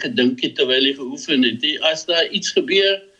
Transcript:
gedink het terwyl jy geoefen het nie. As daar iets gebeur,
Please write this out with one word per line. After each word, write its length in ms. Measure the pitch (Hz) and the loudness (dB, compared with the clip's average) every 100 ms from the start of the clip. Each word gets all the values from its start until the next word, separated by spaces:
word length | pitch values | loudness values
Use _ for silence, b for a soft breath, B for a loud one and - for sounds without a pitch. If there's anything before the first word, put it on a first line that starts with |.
gedink 400 | 151 113 123 127 | -4 2 2 2
het 140 | 143 - | -4 0
terwyl 240 | 131 131 | 0 2
jy 140 | 135 139 | 2 -2
geoefen 460 | 127 143 - 143 123 | -6 -8 -2 2 2
het 160 | 113 | 0
nie. 140 | 151 147 160 | -4 -2 -2
As 160 | 156 - | -2 -2
daar 180 | 170 160 | 0 0
iets 160 | 202 - - | -2 -2 0
gebeur, 400 | 156 190 196 196 - b | 2 2 2 0 -6 b